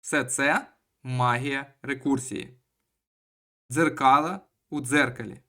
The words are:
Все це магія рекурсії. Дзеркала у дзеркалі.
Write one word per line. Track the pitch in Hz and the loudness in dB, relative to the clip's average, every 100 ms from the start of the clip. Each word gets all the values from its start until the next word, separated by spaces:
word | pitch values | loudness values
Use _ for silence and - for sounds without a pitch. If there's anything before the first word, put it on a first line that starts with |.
Все | - 156 | -2 -2
це | 127 - 143 170 - _ _ _ | -2 0 2 2 -2 _ _ _
магія | 127 127 123 120 135 139 135 _ | -8 0 0 0 -2 -6 -8 _
рекурсії. | 135 131 139 135 - - - - _ _ _ _ _ _ _ _ _ _ _ | -8 -4 0 -2 -2 -10 -12 -18 _ _ _ _ _ _ _ _ _ _ _
Дзеркала | 131 160 - 135 139 156 190 - _ _ | 0 0 4 6 6 4 -4 -12 _ _
у | 147 | -8
дзеркалі. | 131 147 131 127 110 127 | 0 2 2 -2 -12 -14